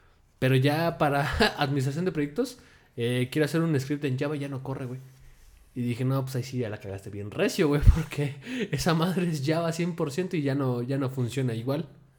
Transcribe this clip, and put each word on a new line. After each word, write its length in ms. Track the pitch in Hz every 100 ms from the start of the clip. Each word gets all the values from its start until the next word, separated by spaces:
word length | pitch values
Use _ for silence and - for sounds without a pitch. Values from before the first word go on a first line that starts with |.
| _ _ _ _
pero 160 | 131 131
ya 420 | 139 151 170 165
para 240 | 151 143
<laughs> 360 | 143 - 214 -
administración 460 | 147 143 131 143
de 80 | 185
proyectos, 460 | 151 147 147 269 - - - _ -
eh, 320 | 117 123 131
quiero 120 | 156 147
hacer 140 | 160
un 160 | 165 143
script 240 | 135 147
en 140 | 143 131
Java 180 | 143 151
y 40 |
ya 80 | 139
no 140 | 131
corre, 220 | 135 127 127
güey". 140 | 131 131 - - - - - - -
Y 60 |
dije, 220 | 120 117
"No, 180 | 127 135
pues 120 | 131 127
ahí 60 |
sí 140 | 117 127
ya 100 | 110
la 100 | 104
cagaste 320 | 101 95 104
bien 200 | 101 104
recio, 380 | - 202 - 156
güey, 120 | 147
<laughs> 140 | -
porque 420 | 160 156 - 143 135 - 254 214
esa 220 | 135 185
madre 340 | 165 170 180 175
es 120 | 151 135
Java 260 | 156 165
cien 220 | 160 175 170
por 140 | 151
ciento 240 | 131 180 165
y 60 |
ya 120 | 139 135
no, 260 | 131 120
ya 160 | 120 135
no 120 | 131
funciona 440 | 131 120 135 131
igual". 340 | 113 120 143 165 - -